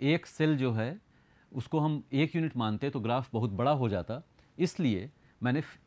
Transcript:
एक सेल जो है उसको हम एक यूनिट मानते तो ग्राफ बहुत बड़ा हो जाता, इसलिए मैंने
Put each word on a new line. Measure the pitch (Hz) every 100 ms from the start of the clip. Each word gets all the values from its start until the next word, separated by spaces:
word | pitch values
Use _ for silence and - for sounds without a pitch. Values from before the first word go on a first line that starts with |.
एक | 139 165 -
सेल | - 156 147
जो | 131
है | 110 113 190 - _ _ _ _
उसको | 131 - 156
हम | 156 147 -
एक | 135 156 170
यूनिट | 160 123
मानते | 110 104 139
तो | 135
ग्राफ | 113 123 120
बहुत | 113 117
बड़ा | 98 127
हो | 147 120
जाता, | 95 85 120 - _ _ -
इसलिए | 175 - 143 95 117 - _ -
मैंने | 123 127 123 -